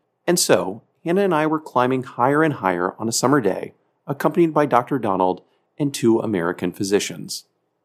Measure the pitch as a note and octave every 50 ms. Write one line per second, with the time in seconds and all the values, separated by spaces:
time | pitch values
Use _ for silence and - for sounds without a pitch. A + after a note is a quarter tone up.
0 | _ _ _ _ _ - F3+ F3+ - - D3 F#2 F2+ F2+ G2 - - _ _ _
1 | - E3 F3 G3 G3+ F#3+ E3+ D3+ D#3 D#3 D#3 D#3 D#3 - - B2+ B2 B2+ C3 C3
2 | B2 - - - A#2+ C3 C#3+ D3 D#3+ D#3+ C#3 - F#2+ F#2+ F#2 F2 F2 F#2+ - -
3 | A2 A2+ A2 - - B2 C#3 D3 A2+ G2 F2+ F2+ - - - _ _ _ _ _
4 | _ - C#3+ C3+ - D#3 D3+ F3+ E3+ E3 D3+ D3+ D3 C#3 B2 A#2+ B2+ - C#3+ C3+
5 | A2+ G#2+ F#2+ F#2 F#2 F#2 F#2 F2 - _ _ _ _ _ _ - D3+ C#3+ C3+ -
6 | - A#2 A2+ A2 A2 A2 G#2+ F#2 E2 F2+ F2+ - - F2+ F2 - G#2+ F#2+ G2+ G2
7 | - - F2+ F2 G#2 F#2+ - - - _ _ _ _ _ _ _ _